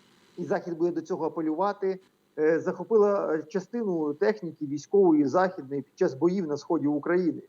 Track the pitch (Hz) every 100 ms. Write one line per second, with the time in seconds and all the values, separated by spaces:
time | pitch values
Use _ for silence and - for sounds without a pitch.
0 | _ _ _ - 156 185 175 160 175 160
1 | 165 175 156 160 156 156 196 202 190 185
2 | _ _ _ - 156 160 - 170 175 226
3 | 208 196 - 156 151 190 185 240 214 165
4 | 151 147 208 214 165 - 294 147 - 202
5 | 185 151 139 170 185 - 131 139 - -
6 | 180 131 170 190 160 143 - 165 143 147
7 | 156 180 175 127